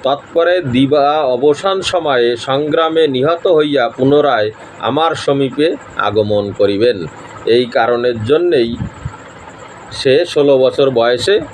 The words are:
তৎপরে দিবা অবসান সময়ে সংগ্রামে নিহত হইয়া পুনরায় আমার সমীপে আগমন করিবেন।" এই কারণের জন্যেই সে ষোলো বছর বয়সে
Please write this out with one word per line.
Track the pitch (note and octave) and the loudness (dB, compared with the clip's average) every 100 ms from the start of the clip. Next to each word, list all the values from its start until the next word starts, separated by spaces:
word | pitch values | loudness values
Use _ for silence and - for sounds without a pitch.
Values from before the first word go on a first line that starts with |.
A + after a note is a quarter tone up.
তৎপরে | C3 C#3+ - E3 E3+ F3+ | -4 -4 -4 -2 0 0
দিবা | D3+ B2 C3+ D3 C#3 D#3 | 0 0 2 2 2 2
অবসান | C#3 B2 C#3+ C#3+ G3 F#3+ | 0 2 2 2 -2 -4
সময়ে | F3+ F#3 D#3 B2+ A#2+ A#2+ | -2 -2 0 0 0 -2
সংগ্রামে | - C3+ D3+ D#3+ D#3+ D#3+ D#3 | -4 -4 -2 0 0 0 0
নিহত | C3 C#3+ E3+ G3 | 0 0 0 2
হইয়া | D#3+ D3+ C#3 A#2 | 2 2 0 -2
পুনরায় | A2+ C3+ D3 C#3+ A#2+ G#2+ G#2+ - - | 0 2 4 2 0 -2 -6 -20 -8
আমার | G#2+ C3+ E3 D#3 | -4 0 -2 -2
সমীপে | - C#3 C3+ C3+ D#3 D4 - - | -2 0 -2 0 -2 -2 -12 -6
আগমন | G2+ G#2 G#2 G#2 G2+ | -2 0 0 0 -2
করিবেন।" | G#2 G2+ G2+ A#2+ G#2 D#2+ - - - - | 0 0 2 0 0 -6 -12 -20 -10 0
এই | A#2+ B2 | 0 2
কারণের | B2 A2+ A#2+ B2 A#2 | 0 0 0 -2 -4
জন্যেই | G#2+ D3+ F3 D3+ A#2 A#2 - - - - - - - - - - - | 0 0 2 0 0 -4 -8 -10 -14 -14 -20 -20 -20 -20 -20 -20 -18
সে | - C3+ C3+ F3 | -4 2 2 2
ষোলো | - C#3+ C3+ | 2 4 4
বছর | C3 B2+ C#3 | 2 2 0
বয়সে | B2 A#2 B2 - G#3 D4 | 2 2 0 0 0 -2